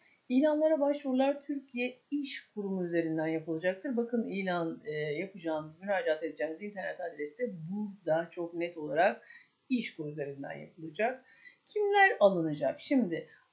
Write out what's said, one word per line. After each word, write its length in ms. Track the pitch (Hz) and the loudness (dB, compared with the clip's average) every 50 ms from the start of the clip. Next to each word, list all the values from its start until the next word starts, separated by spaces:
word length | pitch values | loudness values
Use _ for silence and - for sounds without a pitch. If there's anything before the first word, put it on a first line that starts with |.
| _ _ _ _ _ - | _ _ _ _ _ 0
İlanlara 520 | 247 262 302 302 302 302 311 311 320 277 | 4 4 6 6 4 4 4 4 4 4
başvurular 640 | 277 285 285 294 - 262 254 254 262 277 285 285 | 4 2 2 0 -2 0 2 4 4 2 2 0
Türkiye 560 | - - 285 269 - - - 240 247 247 - - _ _ | -4 -6 -8 -8 -8 -8 -4 -4 -4 -4 -4 -8 _ _
İş 400 | 285 294 269 - - - - _ _ | -4 -4 -4 -4 -6 -8 -10 _ _
Kurumu 320 | 208 196 190 190 185 180 | -6 -4 -2 -2 -2 -2
üzerinden 420 | 170 170 170 165 160 160 160 156 160 | 0 2 2 2 2 0 0 0 0
yapılacaktır. 680 | 160 160 156 170 160 160 180 185 190 190 - 285 233 | 0 -2 -2 -2 -4 0 0 0 0 0 -4 -2 0
Bakın 320 | 233 233 233 247 226 214 175 | 0 0 2 0 0 0 0
ilan, 540 | 185 196 190 185 175 175 165 165 165 - - | -2 -2 0 0 0 0 0 -2 -4 -6 -8
e, 80 | 151 151 | -6 -4
yapacağınız, 840 | 151 151 151 147 160 190 196 208 185 165 160 160 151 151 156 156 170 | -2 -2 -2 -2 -4 -4 -6 -8 -8 -6 -4 -4 -4 -4 -8 -12 -10
müracaat 420 | 190 202 196 185 170 165 156 156 | -4 -2 0 0 2 0 0 0
edeceğiniz 400 | 165 156 151 - 151 160 160 160 | -2 -6 -4 -4 -4 -4 -4 -8
internet 380 | 208 208 202 190 175 160 151 - | -10 -10 -8 -6 -6 -6 -6 -6
adresi 380 | 180 170 - - 147 147 - - | -8 -8 -6 -6 -8 -8 -4 -6
de 140 | 247 214 190 165 156 170 | -6 -6 -4 -8 -8 -6
burada 580 | 196 208 214 202 190 - _ 160 156 165 175 170 | -6 -6 -6 -6 -8 -8 _ 0 0 0 0 -4
çok 240 | - 180 170 170 175 | -6 -6 -6 -6 -4
net 220 | 170 170 170 170 | -4 -4 -4 -4
olarak 460 | 165 151 147 147 160 180 220 233 - - - - - - _ _ _ _ _ | -8 -6 -2 2 4 4 4 2 -2 -8 -20 -20 -20 -20 _ _ _ _ _
İşkur 400 | 262 233 - - - - 151 147 | -2 -2 -2 -4 -6 -8 -8 -8
üzerinden 500 | 147 156 139 139 139 139 139 - - 143 | -6 -6 -6 -6 -6 -8 -10 -10 -10 -12
yapılacak. 680 | 156 - - 175 160 160 151 202 214 247 254 254 - - - - - - - _ _ | -12 -16 -16 -16 -14 -10 -4 -2 -2 -2 -2 -4 -12 -20 -20 -20 -20 -20 -20 _ _
Kimler 520 | - - 415 415 403 403 403 392 381 - - | -6 -2 0 0 4 6 6 6 6 8 8
alınacak? 600 | 208 196 196 170 160 156 147 147 139 131 - - | 6 8 8 6 2 0 0 0 0 -2 -2 -2
Şimdi 480 | - - 294 262 208 175 165 - - - - - _ _ | -2 2 4 4 4 2 0 -4 -6 -10 -16 -20 _ _